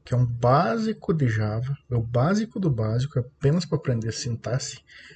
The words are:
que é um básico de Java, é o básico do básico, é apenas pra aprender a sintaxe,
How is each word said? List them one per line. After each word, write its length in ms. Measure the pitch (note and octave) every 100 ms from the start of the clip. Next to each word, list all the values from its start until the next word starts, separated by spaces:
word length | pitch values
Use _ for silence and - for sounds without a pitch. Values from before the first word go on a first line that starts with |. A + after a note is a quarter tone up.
que 100 | -
é 20 | B2
um 80 |
básico 880 | A#2+ A#2+ B2 C#3+ G3+ A#3 A3 G#3+ -
de 160 | E3 B2+
Java, 480 | A2 G#2+ A2 B2+ C#3+ -
é 40 |
o 80 | A#2+
básico 560 | A2+ B2 D3 G#3 A3 -
do 120 | F#3
básico, 480 | A#2 A2 A#2 C#3 B2+
é 40 |
apenas 420 | - - C#3 F3
pra 120 | - D3+
aprender 320 | - A#2 A2+
a 40 |
sintaxe, 680 | - B2 A2+ G#2+ B2+ - - - - -